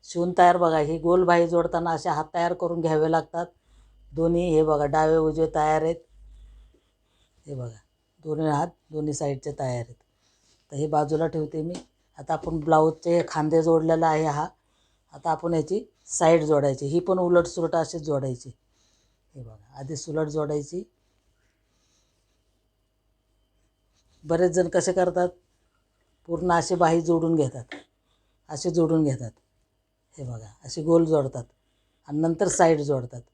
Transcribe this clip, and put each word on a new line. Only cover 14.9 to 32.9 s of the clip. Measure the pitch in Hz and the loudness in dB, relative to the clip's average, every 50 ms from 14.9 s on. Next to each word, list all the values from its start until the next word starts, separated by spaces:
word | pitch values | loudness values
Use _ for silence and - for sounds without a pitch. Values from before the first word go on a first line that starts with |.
| _ _ _ _ - | _ _ _ _ -20
आता | 143 _ 165 | -8 _ -4
आपण | 160 156 - 170 170 | -4 -2 -2 -2 0
याची | 160 151 - 185 220 247 _ _ _ _ | 0 0 -2 -4 -6 -6 _ _ _ _
साईड | - - - 175 160 165 165 151 | -10 -2 2 4 6 6 4 4
जोडायची, | 151 156 143 139 143 131 123 143 | 4 2 2 2 0 -2 -2 -6
ही | 139 147 175 | -2 -2 -2
पण | 175 185 185 180 | 0 0 0 0
उलट | 180 175 175 175 170 | 2 4 4 2 2
सुलट | 170 - 180 165 160 170 | 2 -4 -6 -4 -2 -2
अशीच | 165 160 - - 165 | -2 -2 -4 -6 -10
जोडायची. | 147 156 147 139 131 135 127 123 - 131 - _ _ _ _ _ _ _ _ _ _ _ _ _ _ _ _ | -6 -4 -4 -4 -4 -6 -8 -8 -12 -20 -20 _ _ _ _ _ _ _ _ _ _ _ _ _ _ _ _
हे | 139 123 | -20 -20
बघा, | 110 110 107 104 117 131 131 | -20 -20 -20 _ _ -16 -14
आधी | 139 135 160 | -10 -10 -10
सुलट | 139 - - 147 156 156 | -10 -10 -6 -4 -4 -4
जोडायची. | 151 143 156 151 147 147 147 143 - 170 185 208 _ _ _ _ _ _ _ _ _ _ _ _ _ _ _ _ _ _ _ _ _ _ _ _ _ _ _ _ _ _ _ _ _ _ _ _ _ _ _ _ _ _ _ _ _ _ _ _ _ _ _ _ _ _ _ _ _ _ _ _ _ _ _ _ _ _ _ - | -4 -4 -6 -4 -4 -4 -6 -6 -6 -12 -12 -12 _ _ _ _ _ _ _ _ _ _ _ _ _ _ _ _ _ _ _ _ _ _ _ _ _ _ _ _ _ _ _ _ _ _ _ _ _ _ _ _ _ _ _ _ _ _ _ _ _ _ _ _ _ _ _ _ _ _ _ _ _ _ _ _ _ _ _ -6
बरेच | 147 165 170 180 180 | -4 0 2 2 2
जण | 175 180 180 | 2 0 0
कसे | 165 - 180 170 190 180 | 2 0 0 0 0 0
करतात, | 185 180 175 170 180 175 180 180 _ _ _ _ _ _ _ _ _ _ _ _ _ _ _ _ _ _ | 0 0 0 0 -2 -2 -2 -4 _ _ _ _ _ _ _ _ _ _ _ _ _ _ _ _ _ _
पूर्ण | - 170 156 170 180 170 | -8 -6 -4 0 0 0
अशी | 170 156 - 185 | 0 0 -2 0
बाही | 165 175 160 165 170 | 2 2 4 4 2
जोडून | 165 165 170 165 165 165 165 | 2 2 0 2 2 2 2
घेतात, | 156 143 127 - 131 120 _ - - - _ _ _ _ _ _ _ _ _ _ _ _ - | 2 0 -2 -4 -10 -16 _ -18 -20 -20 _ _ _ _ _ _ _ _ _ _ _ _ -16
असे | 156 139 - 180 | -14 -6 -6 -2
जोडून | 160 170 165 160 165 160 156 | 0 0 0 2 2 2 2
घेतात. | 143 135 120 123 110 _ _ _ _ _ _ _ _ _ _ _ _ _ _ _ _ _ | 0 -2 -4 -8 -12 _ _ _ _ _ _ _ _ _ _ _ _ _ _ _ _ _
हे | - 139 | -14 -12
बघा, | 123 120 110 110 104 107 _ - | -12 -12 -12 -14 -18 -20 _ -18
अशी | 131 - 175 151 | -12 -10 -6 0
गोल | 165 165 170 165 | 4 4 4 4
जोडतात | 160 160 147 135 131 - 127 117 _ _ _ _ _ _ _ _ _ _ _ _ | 4 2 2 0 -2 -6 -10 -14 _ _ _ _ _ _ _ _ _ _ _ _
आणि | - 143 151 | -6 -4 -2
नंतर | 160 165 165 160 202 | 0 0 0 0 0
साईड | 175 - - 180 165 165 147 | -2 2 4 4 4 4 2
जोडतात. | 147 143 | 0 -2